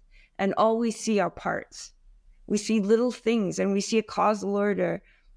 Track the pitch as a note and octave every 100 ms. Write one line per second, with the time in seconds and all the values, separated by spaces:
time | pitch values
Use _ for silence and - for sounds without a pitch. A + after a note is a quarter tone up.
0 | _ - _ - G3 - A3 A3+ A#3 G#3+
1 | - G#3 F3 - - - - - - -
2 | - - - - - G#3 G#3 A3 G3 A3+
3 | B3 A3+ - A#3 F#3+ F3+ F#3+ G3 G3 A3
4 | G#3+ - G3+ G#3+ F#3+ G3+ G#3 F#3 E3+ E3+
5 | - _ _